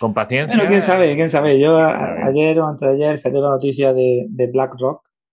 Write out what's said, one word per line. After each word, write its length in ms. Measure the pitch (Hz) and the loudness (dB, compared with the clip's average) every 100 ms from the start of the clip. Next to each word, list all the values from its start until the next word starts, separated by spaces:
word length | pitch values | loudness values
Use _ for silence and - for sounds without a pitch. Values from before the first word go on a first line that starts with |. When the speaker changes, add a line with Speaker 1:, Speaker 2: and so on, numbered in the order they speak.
Speaker 1:
con 140 | 113 | -4
paciencia. 400 | 110 107 131 151 233 | -2 -2 -2 -2 0
Speaker 2:
Bueno, 120 | 196 | 2
quién 120 | 202 | 2
sabe, 320 | 185 185 165 143 | 2 2 2 0
quién 120 | 165 | 0
sabe. 280 | 151 151 135 | 0 2 4
Yo 160 | 151 160 | 4 4
a, 140 | 160 - | 2 0
Speaker 1:
A 180 | 143 | -4
ver. 80 | 85 | -4
Speaker 2:
ayer 360 | 139 143 156 160 | -2 0 2 0
o 60 | 156 | -2
antes 180 | 139 139 | -2 -2
de 60 | |
ayer 240 | 139 151 147 | 0 0 -2
salió 220 | 127 139 | -2 -2
la 100 | 143 | 0
noticia 420 | 135 139 131 139 | 0 -2 0 0
de, 320 | 127 127 123 104 | 2 2 0 -2
de 180 | 127 123 | -4 -2
BlackRock. 560 | 131 131 127 131 - _ _ _ | 0 -2 -4 -6 -6 _ _ _